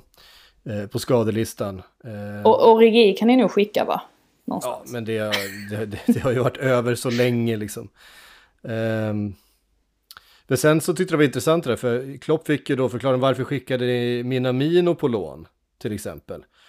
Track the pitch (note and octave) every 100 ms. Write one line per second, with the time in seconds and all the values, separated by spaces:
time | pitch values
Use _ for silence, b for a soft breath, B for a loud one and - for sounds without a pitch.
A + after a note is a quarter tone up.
0 | - b b b b b - G#2 G2+ B2
1 | - A#2+ A2 G#2+ A2+ - G#2 F#2+ - _
2 | A#2+ G#2 G#2 G#2 G#3+ - A#3 A3+ A3+ A3+
3 | G#3 F#3 A3 B3+ G3 G3+ G3+ - - -
4 | - _ _ _ - F#2+ B2 - - A#2+
5 | A2 A2 G#2+ G2+ G2+ G#2 G2+ G#2+ G#2 G#2
6 | - - C3+ B2 B2 - C3 B2 A#2+ A#2
7 | C3 A#2+ B2 A#2+ A#2 A2 G#2 A#2 A2+ b
8 | b b b b b _ - A2+ A2+ A2
9 | G#2+ G#2 G#2 F#2+ _ _ _ _ _ _
10 | _ b b b - C3+ D3+ D#3 F3+ F3
11 | F3+ D#3 C#3+ B2+ D#3+ E3+ D3 G#2+ B2 A#2+
12 | C3+ C#3 - D#3+ - C#3+ - C3+ B2+ A#2+
13 | C3 B2+ C3+ B2 B2 C#3 - C3 B2 B2
14 | A#2+ A#2+ B2 B2+ B2+ B2+ D3+ F3 F3 E3+
15 | C#3+ A2 D#2+ C#2+ - _ _ _ A2+ G#2
16 | G2 D2+ - C#2+ - b